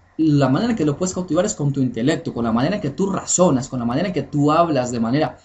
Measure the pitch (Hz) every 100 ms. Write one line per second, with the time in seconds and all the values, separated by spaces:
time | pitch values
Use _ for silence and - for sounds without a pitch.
0 | _ - 156 147 131 143 233 226 151 139
1 | 180 190 180 160 180 - 143 139 127 110
2 | 127 180 - 117 117 117 143 202 143 -
3 | 196 185 - - 180 131 - 127 117 127
4 | 190 151 143 147 147 156 170 139 117 120
5 | 113 139 143 -